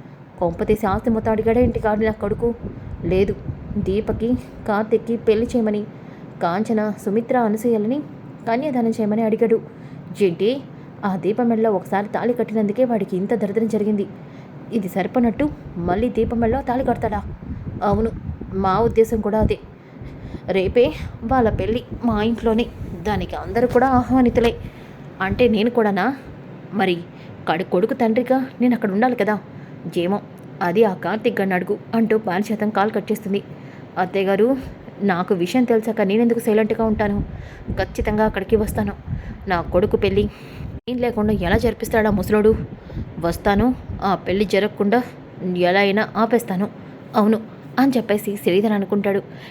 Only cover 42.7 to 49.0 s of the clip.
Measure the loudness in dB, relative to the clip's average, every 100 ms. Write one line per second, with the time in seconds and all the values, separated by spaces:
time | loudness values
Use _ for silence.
42.7 | -12 -12 -10 -10 -4 -4 0 2 4 4
43.7 | 0 -6 -4 0 0 0 0 2 2 2
44.7 | 2 2 2 2 -8 -18 -8 -4 2 4
45.7 | 4 4 2 0 0 2 2 0 -2 -2
46.7 | -6 -16 -18 -4 2 4 2 -2 -16 -6
47.7 | 2 2 2 2 0 -2 -2 2 4 4
48.7 | 2 0 0